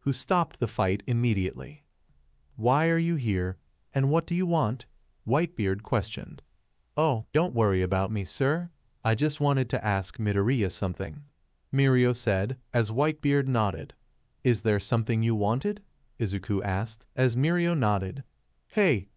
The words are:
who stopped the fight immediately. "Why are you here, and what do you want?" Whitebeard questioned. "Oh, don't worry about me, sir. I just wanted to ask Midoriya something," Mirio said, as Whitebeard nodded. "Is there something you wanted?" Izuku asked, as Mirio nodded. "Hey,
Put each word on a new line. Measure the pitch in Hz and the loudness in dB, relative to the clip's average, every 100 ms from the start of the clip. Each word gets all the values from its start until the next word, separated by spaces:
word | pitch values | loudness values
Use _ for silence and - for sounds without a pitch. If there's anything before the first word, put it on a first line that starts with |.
who | 139 | -4
stopped | 131 - 180 165 - | -2 0 0 0 -2
the | 117 | -4
fight | - 95 98 - | 0 0 0 -2
immediately. | 117 120 98 90 62 65 151 _ _ _ _ _ _ _ - | 0 2 2 0 -4 -10 -14 _ _ _ _ _ _ _ -4
"Why | 113 143 165 | 0 2 2
are | 165 | 2
you | 165 165 | 0 0
here, | 117 92 90 92 _ _ _ | 0 0 -2 -6 _ _ _
and | 135 135 | -2 2
what | 160 165 | 0 0
do | 175 | -2
you | 180 | 0
want?" | 170 110 117 - _ _ _ - | 0 0 -2 -10 _ _ _ -2
Whitebeard | 135 175 - 98 95 | 0 0 -2 -2 -2
questioned. | - 117 92 - - 139 - _ _ _ _ - | -2 -2 -2 -8 -12 -16 -20 _ _ _ _ -2
"Oh, | 160 113 - | 0 0 -2
don't | 147 175 117 | 0 0 2
worry | 107 95 | 2 2
about | 90 95 98 | 2 0 0
me, | 107 95 | -4 -4
sir. | - 135 165 175 _ _ _ | -2 0 0 -4 _ _ _
I | 113 113 | -2 2
just | 147 - | 0 0
wanted | 143 135 123 | 0 0 0
to | 127 107 | -2 0
ask | 98 95 - | -2 -2 -4
Midoriya | 107 98 101 135 98 | 0 2 2 2 0
something," | - 95 87 92 78 147 _ _ _ _ | 0 -4 -4 -6 -8 -16 _ _ _ _
Mirio | 135 135 127 123 | 2 4 4 4
said, | 120 - 95 104 131 _ | 2 0 0 0 -6 _
as | 120 107 | -2 0
Whitebeard | 113 156 151 147 143 135 | 0 -2 0 0 0 2
nodded. | 123 104 95 95 - _ _ _ _ | 2 0 -2 -10 -16 _ _ _ _
"Is | 127 110 | 0 2
there | 110 104 | 2 2
something | - 117 110 113 | 2 -2 0 0
you | 113 | 2
wanted?" | 110 101 123 208 208 - _ _ - | 2 2 0 -2 -6 -10 _ _ -6
Izuku | 107 98 98 98 | -4 -4 -2 -2
asked, | 98 92 110 - - - | 0 -2 -4 -10 -10 -2
as | 131 117 | 0 0
Mirio | 151 175 170 165 | 0 0 0 0
nodded. | 107 101 95 131 - _ _ _ _ | 2 0 -2 -8 -14 _ _ _ _
"Hey, | - 190 110 95 | 0 2 0 -4